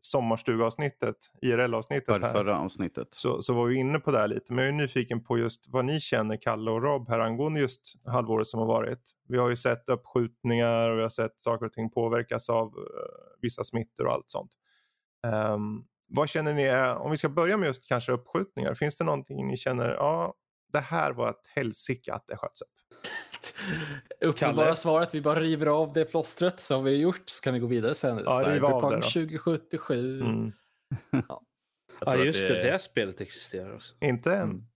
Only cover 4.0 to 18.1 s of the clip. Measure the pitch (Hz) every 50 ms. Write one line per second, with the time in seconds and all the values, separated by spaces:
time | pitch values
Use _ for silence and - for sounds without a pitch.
4 | - - 139 117 107 107 110 120 - _ 123 123 131 135 143 151 147 131 - 131
5 | 123 123 120 117 117 - 123 117 117 117 - - - - 123 131 127 131 151 156
6 | - - - 117 107 107 110 107 - - 110 107 110 113 113 113 120 143 147 135
7 | 120 113 120 113 113 113 113 120 143 156 156 151 143 127 - - _ - - -
8 | _ - 120 131 120 110 113 110 110 - - 113 110 110 113 113 110 113 123 123
9 | _ - - _ _ _ 123 123 123 123 123 120 - 127 120 120 _ - 127 -
10 | _ - - 127 120 113 - _ _ 127 117 117 120 117 117 113 117 117 113 110
11 | 113 113 - - 113 110 _ _ - 120 117 110 113 110 _ - 110 113 - 123
12 | 117 113 117 120 120 - 117 117 - - 117 113 113 107 101 92 - - - -
13 | - - - - - - - _ - 120 - - 101 - - 117 110 _ _ -
14 | 127 127 120 - - - - - - - - _ _ _ _ _ _ _ _ _
15 | _ _ _ _ - 117 110 107 107 107 107 104 107 107 107 113 120 _ _ _
16 | _ - - 135 151 147 - 160 156 151 147 147 139 135 127 131 131 127 123 -
17 | - 147 156 147 - 151 139 165 165 175 202 214 190 151 131 - _ - - 123
18 | 120 -